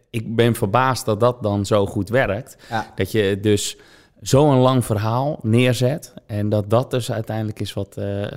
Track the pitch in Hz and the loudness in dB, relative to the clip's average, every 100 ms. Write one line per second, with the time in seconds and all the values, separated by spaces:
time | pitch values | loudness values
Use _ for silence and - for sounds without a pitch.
0 | _ 120 110 117 117 113 104 120 131 120 | _ -8 -4 2 2 2 0 2 2 0
1 | - 104 120 123 104 101 98 107 98 104 | -2 2 2 0 -2 0 2 2 2 -2
2 | 95 120 120 104 - - - 110 107 - | 0 0 0 -2 -8 -18 -8 -6 -6 -6
3 | 95 110 98 101 107 104 - - - - | -2 0 0 2 2 0 -2 -10 -20 -20
4 | _ _ 98 131 151 131 127 131 117 104 | _ _ 0 4 6 4 4 2 0 -2
5 | 110 120 143 - 110 113 127 120 123 160 | -2 -2 -2 -4 0 2 4 2 0 -2
6 | - - - 104 104 107 101 113 135 127 | -10 -20 -10 -4 -2 0 2 0 0 -4
7 | 117 110 113 110 110 - 101 - 98 - | -4 -6 -6 -6 -6 -6 -8 -8 -10 -8
8 | 101 101 101 | -6 -6 -8